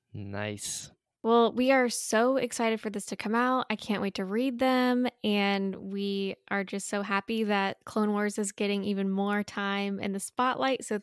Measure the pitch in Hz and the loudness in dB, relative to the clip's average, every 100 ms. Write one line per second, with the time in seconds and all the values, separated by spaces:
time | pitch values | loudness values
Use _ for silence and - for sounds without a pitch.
0 | _ 104 101 98 107 104 - - - - | _ -12 -10 -6 -6 -6 -8 -8 -10 -20
1 | _ _ 226 233 233 226 254 269 247 - | _ _ 2 4 4 4 4 4 4 0
2 | - 220 247 269 240 - 226 220 220 202 | 0 2 4 2 0 0 0 0 -4 -6
3 | - 190 208 226 254 254 - 214 - 202 | -8 -6 -2 2 2 2 0 -4 -2 -2
4 | 202 202 190 214 269 240 262 254 254 247 | -2 -2 -2 0 0 2 2 4 4 2
5 | 247 - 208 208 202 196 196 185 196 196 | 0 -2 0 2 2 2 -2 -4 -6 -4
6 | 202 196 196 - - 202 190 196 - 208 | -2 -2 -2 -6 -4 -4 -2 -6 -4 -4
7 | 202 196 - 226 208 202 196 - - 220 | -2 -2 -2 0 2 2 0 -4 -4 0
8 | 208 208 208 202 202 - 202 202 196 196 | 2 2 0 -2 -4 -2 -2 0 0 0
9 | 196 190 202 208 208 - 202 196 202 196 | 0 0 0 0 -2 -4 -2 -2 -2 -2
10 | 208 196 - - 254 - 262 262 - 208 | -4 -4 -4 0 0 2 0 0 -2 -4